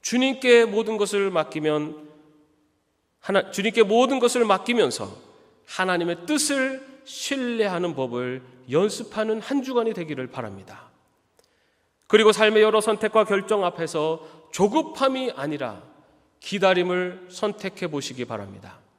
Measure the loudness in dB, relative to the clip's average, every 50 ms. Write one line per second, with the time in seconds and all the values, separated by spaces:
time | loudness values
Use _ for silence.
0 | _ -2 0 2 2 2 0 0 4 6 8 8 8 6 2 0 0 0 0 -2
1 | -2 0 0 0 0 0 0 0 -2 -2 -4 -2 0 0 0 0 -2 -4 -8 -14
2 | -18 -20 -20 -20 _ _ _ _ _ _ _ _ _ _ _ _ _ _ _ _
3 | _ _ _ _ _ 0 0 0 0 0 -6 -4 -4 0 4 4 4 4 6 4
4 | 4 4 2 2 2 2 2 2 2 2 2 0 2 -2 2 2 2 2 0 -4
5 | -10 -12 -12 -18 -20 -20 -20 _ _ _ _ _ _ _ -4 -4 0 0 0 0
6 | 0 -2 -4 -6 -4 -2 -2 -2 0 0 0 -2 -2 -2 -4 -8 -14 -18 -20 -20
7 | -20 -18 -14 -10 -6 -6 -4 -4 -4 -4 -2 0 -2 0 0 -2 -4 -4 -2 -4
8 | -4 -4 -4 -4 -4 -6 -6 -8 -12 -18 -20 -20 -12 -2 0 0 0 0 -2 -6
9 | -12 -10 -4 -4 -2 -2 -2 -4 -4 -4 -4 -4 -4 -2 -2 -2 -2 -2 -4 -6
10 | -8 -8 -8 -8 -8 -10 -8 -10 -10 -10 -12 -14 -18 -20 -20 -20 -20 -20 _ _
11 | _ _ _ _ _ _ _ _ _ _ _ _ _ _ _ _ _ _ _ _
12 | _ _ 4 6 8 6 6 6 4 4 6 6 6 6 4 2 2 2 -2 0
13 | -2 2 2 2 2 4 0 -2 0 0 0 0 0 -2 -2 -4 -8 -4 -2 -2
14 | -2 -2 -2 -4 -8 -20 -20 -20 -20 _ -2 0 0 2 2 0 -2 -2 -4 -2
15 | -2 0 0 -2 -4 -6 -6 -6 -6 -6 -6 -6 -6 -8 -10 -12 -20 -20 _ _
16 | _ _ _ _ _ _ _ _ -12 -8 -4 2 2 4 4 4 2 0 0 -2
17 | -4 -4 -8 -12 -18 -18 -8 -6 -4 -4 -4 -6 -10 -10 -8 -8 -8 -6 -6 -6
18 | -8 -8 -8 -8 -8 -8 -8 -10 -10 -12 -14 -18 -20 -20 -20 -20 _ _ _